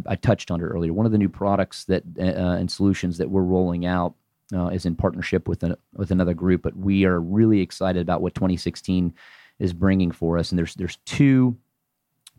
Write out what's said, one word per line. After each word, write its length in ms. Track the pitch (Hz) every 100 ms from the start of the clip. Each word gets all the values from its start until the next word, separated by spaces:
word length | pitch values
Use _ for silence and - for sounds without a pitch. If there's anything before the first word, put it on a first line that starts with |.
| -
I 80 | 95
touched 340 | - 101 -
on 100 | 85
it 40 |
earlier. 280 | 82 82 82
One 140 | 85 113
of 60 |
the 60 | 110
new 100 | 95
products 560 | - 101 98 92 -
that, 180 | - 95 87 82
uh, 40 |
and 480 | 92 90 90 90 90
solutions 480 | - 98 92 90 82
that 120 | 92
we're 120 | 95
rolling 440 | 90 92 92 87 87
out, 280 | 90 87 - _ _ _
uh, 140 | 92 87
is 180 | 95 90
in 100 | 82
partnership 500 | 92 - - 92 -
with 160 | 90
an, 140 | 85 90 _
with 160 | - 98
another 240 | 92 87
group, 280 | 82 90 90
but 140 | 85 92
we 280 | 98 98
are 160 | 95 87
really 400 | 85 104 113 104
excited 420 | 90 - 95 90
about 180 | 85 87
what 140 | 90
twenty 220 | - 92 87
sixteen 580 | 87 - - 92 87 - - - - -
is 120 | 92
bringing 380 | 85 95 95 90
for 260 | 82 82 85
us. 120 | 82
And 80 | 90
there's, 160 | 85
there's 240 | - 90 -
two, 520 | - - 143 131 127 120 _ _ _ _ _ _ -